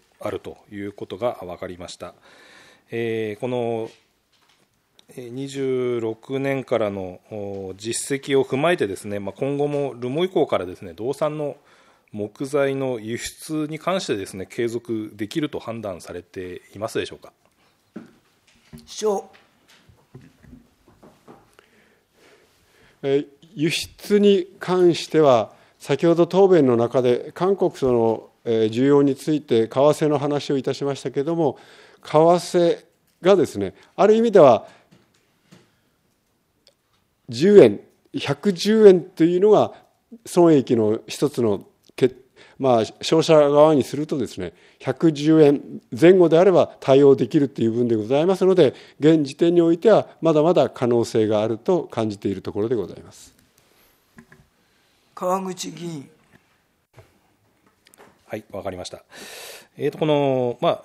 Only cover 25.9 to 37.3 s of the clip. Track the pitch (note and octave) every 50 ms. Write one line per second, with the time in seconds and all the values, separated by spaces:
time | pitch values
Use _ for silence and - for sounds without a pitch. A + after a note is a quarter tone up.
25.9 | C#3+ C#3 F3 E3+ E3+ E3 E3+ E3 - F#3 G3+ F#3 F#3 E3+ C#3+ B2+ A#2+ A2+ A#2+ A#2
26.9 | - C3+ B2 B2+ B2 - - D3+ - - E3+ F#3+ G3+ F#3 G3 E3 - - C#3 B2+
27.9 | B2 A#2 A2+ A2+ A2 A2 - - _ _ _ A#2+ A2+ A2 A2 A2 A2 A#2+ C3 C#3
28.9 | C#3+ C#3+ C#3+ C#3+ C3 C#3 - - D3+ C#3+ - - B2 A2+ A2+ A2 - C3 C#3 D3+
29.9 | D3 - D#3 D3 D3+ C#3 C#3+ C#3+ D3 C#3+ - - D3 C3+ A#2+ D3 C3+ - C#3 C#3
30.9 | C#3 C3 - C#3+ A#2+ D3 C3+ D#3 E3+ E3 D#3+ C3 A2+ - - - - - - _
31.9 | _ _ _ - - D3+ D#3+ E3+ F3 F3 E3+ - - F3 E3+ E3+ - - - _
32.9 | _ _ _ _ _ _ - F3+ G3+ F#3 C#3 - - G2+ G2+ F#2 - _ _ _
33.9 | _ - F3+ G#3 G#3+ A3+ A3+ A#3+ F#3+ G3 D#3 C3 A2+ G2 - - - _ _ _
34.9 | _ _ _ _ _ _ _ _ _ _ _ _ - _ _ _ _ _ _ _
35.9 | _ _ _ _ _ _ _ _ _ _ _ _ _ _ _ _ _ _ _ _
36.9 | _ _ _ _ _ _ _ -